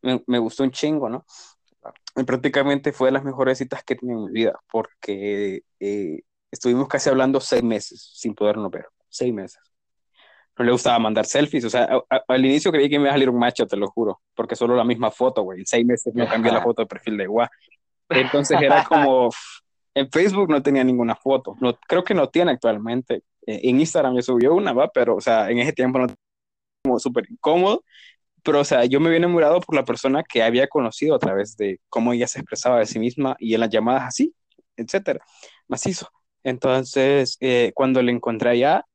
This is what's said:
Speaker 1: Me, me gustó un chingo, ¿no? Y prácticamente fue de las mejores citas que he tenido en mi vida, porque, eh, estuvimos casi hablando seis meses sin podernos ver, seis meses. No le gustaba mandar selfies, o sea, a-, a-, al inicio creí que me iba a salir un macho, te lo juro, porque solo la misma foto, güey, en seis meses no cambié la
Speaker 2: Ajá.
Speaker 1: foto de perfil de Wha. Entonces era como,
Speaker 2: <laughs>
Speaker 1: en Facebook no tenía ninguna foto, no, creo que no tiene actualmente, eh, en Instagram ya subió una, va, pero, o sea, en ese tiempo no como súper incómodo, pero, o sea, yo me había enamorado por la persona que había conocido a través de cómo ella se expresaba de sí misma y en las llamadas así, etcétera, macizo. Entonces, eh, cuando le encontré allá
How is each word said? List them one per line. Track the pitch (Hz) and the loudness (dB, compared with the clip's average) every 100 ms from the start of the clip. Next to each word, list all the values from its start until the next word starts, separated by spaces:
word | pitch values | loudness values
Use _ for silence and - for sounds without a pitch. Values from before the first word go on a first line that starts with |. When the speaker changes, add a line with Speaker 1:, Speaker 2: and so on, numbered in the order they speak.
Speaker 1:
Me, | 127 127 - | -2 -4 -2
me | 123 | -2
gustó | 113 - | -2 -2
un | 135 | -4
chingo, | 127 151 156 123 | -2 -4 -2 -4
¿no? | 123 _ - - _ _ _ - - - - | -8 _ -20 -20 _ _ _ -20 -20 -14 -6
Y | |
prácticamente | 127 127 131 131 139 143 139 | -2 -2 0 0 0 0 -2
fue | 139 131 | 0 0
de | |
las | 135 | 0
mejores | 139 131 131 131 | -4 -2 0 0
citas | 131 - | -4 -10
que | - | -6
he | 123 | -6
tenido | 127 117 | -4 -8
en | 104 | -6
mi | |
vida, | 110 110 - _ | -2 -2 -2 _
porque, | 113 110 _ - 98 101 101 101 95 _ _ | -6 -6 _ -10 -6 -4 -4 -4 -6 _ _
eh, | 98 101 92 78 - _ _ | -6 -6 -6 -10 -14 _ _
estuvimos | - 127 120 135 | -6 0 0 0
casi | 139 151 | -2 0
hablando | 131 131 135 | 2 2 0
seis | - 123 | 0 0
meses | 120 110 - - - | 0 -2 -6 -20 -20
sin | - 107 | -10 -10
podernos | 104 104 107 101 | -2 -2 -2 -4
ver, | 87 - _ _ | -10 -16 _ _
seis | - 127 | -6 -4
meses. | 110 95 _ _ _ _ _ _ _ _ _ _ _ | -4 -10 _ _ _ _ _ _ _ _ _ _ _
No | 120 | 2
le | |
gustaba | 123 135 120 | 2 4 2
mandar | 110 107 | 2 0
selfies, | 107 139 147 151 | 0 0 0 0
o | 117 | -2
sea, | 123 | 0
a-, | 120 131 - 131 | 2 0 0 -4
a-, | - | 0
al | 127 | 2
inicio | 131 143 185 | 4 2 2
creí | 156 139 | 2 2
que | 147 | 2
me | |
iba | 139 | 2
a | |
salir | 143 135 | 2 2
un | 120 | 2
macho, | 120 - 113 | 0 0 -4
te | 101 | -2
lo | 98 | -4
juro, | - 110 92 _ | -2 -4 -4 _
porque | - 107 110 | -10 -6 -2
solo | 120 123 | 0 2
la | |
misma | 117 113 117 | 2 0 -2
foto, | - - - | 0 0 0
güey, | 95 92 | -4 -6
en | 98 | -4
seis | 120 120 | 0 2
meses | 120 - | 0 -2
no | 113 113 | -4 -2
cambié | 113 113 | 0 2
la | 113 | 2
Speaker 2:
Ajá. | 98 | 0
Speaker 1:
foto | 117 | -2
de | 110 | -4
perfil | 98 - 104 | -6 -8 -6
de | 95 | -2
Wha. | 110 117 _ _ _ _ _ _ | -2 -2 _ _ _ _ _ _
Entonces | 147 131 143 143 165 | -2 0 0 2 2
era | 143 147 | 4 4
como, | 151 160 139 131 120 - - - | 4 2 4 4 2 -2 -16 -20
Speaker 2:
<laughs> | _ _ _ | _ _ _
Speaker 1:
en | - 135 | -4 -2
Facebook | 156 196 190 190 | 2 2 2 2
no | 151 | 2
tenía | 139 139 | 2 2
ninguna | 127 123 117 110 | 2 2 0 -2
foto, | - 135 - 95 | 0 -2 -2 -4
no, | 127 117 _ | -2 -2 _
creo | 170 | 0
que | 180 | 2
no | 190 135 | 0 2
tiene | 165 175 | 2 2
actualmente, | 127 117 107 110 123 123 110 _ _ - | 2 0 -2 -2 -6 -4 -6 _ _ -10
eh, | 107 | -2
en | 127 127 | 2 2
Instagram | 160 175 135 127 | 2 2 0 0
ya | |
subió | 120 123 123 | 0 2 4
una, | 175 202 | 2 2
va, | 123 - | 0 0
pero, | - 120 98 | 0 0 0
o | |
sea, | - 113 101 | 2 0 2
en | 120 | 0
ese | 131 | -2
tiempo | - 127 131 | 0 0 0
no | 127 - _ _ _ _ _ _ | -2 -4 _ _ _ _ _ _
como | 135 123 | -2 -2
súper | 135 120 107 | 0 -4 -6
incómodo, | - - 165 185 262 _ - - _ _ _ | -6 0 2 2 0 _ -20 -20 _ _ _
pero, | - 143 | 0 0
o | |
sea, | 143 135 120 | 2 2 2
yo | 135 | 2
me | 165 | 2
había | 165 | 2
enamorado | 175 175 151 175 | 2 4 4 2
por | 180 | 2
la | 147 | -2
persona | 123 117 135 135 | 0 -2 0 0
que | - 120 | -2 0
había | 113 120 139 | 2 2 0
conocido | 151 120 - 147 | 0 -2 -2 0
a | 143 | 0
través | - 98 104 - | 0 -2 -4 -4
de | 101 92 _ | -6 -6 _
cómo | 117 117 | -2 0
ella | 120 120 | 0 -2
se | - | -6
expresaba | - 107 - 123 | -10 -4 0 2
de | 107 | 0
sí | 113 | -2
misma | 113 123 135 127 | -4 -2 -4 -4
y | 113 | -2
en | 110 | 0
las | 113 | 0
llamadas | 107 110 131 | 0 0 0
así, | 127 - 311 - _ _ _ - | -2 -2 -2 -2 _ _ _ -14
etcétera, | 113 196 196 143 _ _ - _ _ | -6 -4 -4 -6 _ _ -20 _ _
macizo. | 110 - 180 - _ _ _ | -6 -6 -6 -10 _ _ _
Entonces, | 131 127 135 131 131 139 135 139 127 - | -8 -4 0 0 0 0 2 2 0 -2
eh, | 131 123 117 | 0 2 2
cuando | - 131 131 | 0 0 2
le | 123 | 2
encontré | 120 123 113 120 | 0 -4 -2 0
allá | 120 135 185 - | 2 2 0 -2